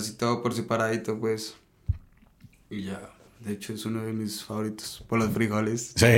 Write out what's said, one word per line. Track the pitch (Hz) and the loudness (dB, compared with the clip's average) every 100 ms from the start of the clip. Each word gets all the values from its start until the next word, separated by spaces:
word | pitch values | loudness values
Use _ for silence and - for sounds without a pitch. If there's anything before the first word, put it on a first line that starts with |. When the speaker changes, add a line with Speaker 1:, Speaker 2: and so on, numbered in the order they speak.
Speaker 1:
así | 107 - | -4 -2
todo | 120 123 | 0 0
por | 123 | 0
separadito, | 107 - 113 113 113 113 107 | -2 -2 0 0 0 -2 -2
pues, | 113 110 - - _ _ - - - _ - _ - _ _ | -2 -2 -6 -14 _ _ -6 -6 -10 _ -20 _ -20 _ _
y | 104 | -10
ya. | 95 98 - - - - | -8 -10 -12 -20 -20 -12
De | 110 | -8
hecho, | 101 - | -8 -8
es | 107 | -8
uno | 110 113 | -6 -4
de | 110 | -4
mis | 110 107 - | -4 -4 -6
favoritos | - 107 107 107 - - - | -6 -4 -4 -6 -12 -14 0
por | 113 | 2
los | 107 | 2
frijoles. | - 110 107 107 117 - - | 2 2 2 0 -2 -4 6
Speaker 2:
Sí. | 117 | 10